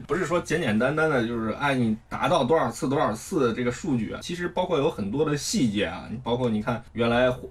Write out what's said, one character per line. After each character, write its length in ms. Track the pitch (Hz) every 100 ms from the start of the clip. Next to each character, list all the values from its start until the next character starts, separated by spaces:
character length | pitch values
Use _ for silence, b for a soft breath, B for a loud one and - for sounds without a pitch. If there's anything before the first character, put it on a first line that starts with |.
| -
不 100 | 170
是 80 |
说 160 | 156 175
简 180 | - 156
简 200 | 143 107
单 180 | 127 156
单 140 | 160
的 160 | 135 113
就 120 | 117
是 120 | 110 -
按 180 | 139 131
你 160 | 113 107 -
达 200 | - 127
到 160 | 170
多 120 | 127 160
少 140 | 123
次 180 | - 139
多 100 | 139
少 140 | 117
次 400 | 110 - 175 123
这 100 | 117
个 80 | 120
数 240 | 123 175
据 200 | 123 101
啊， 60 | 98
其 120 | -
实 140 | 175 175
包 160 | -
括 140 | 180 156
有 100 | 151
很 220 | - 101
多 140 | 131
的 120 | 151 147
细 340 | - 220 120
节 160 | 101 -
啊， 180 | - -
你 80 | 107
包 140 | 117 120
括 120 | 123
你 140 | 107
看 180 | 110 113 b
原 160 | 113 117
来 200 | 120 127 123 -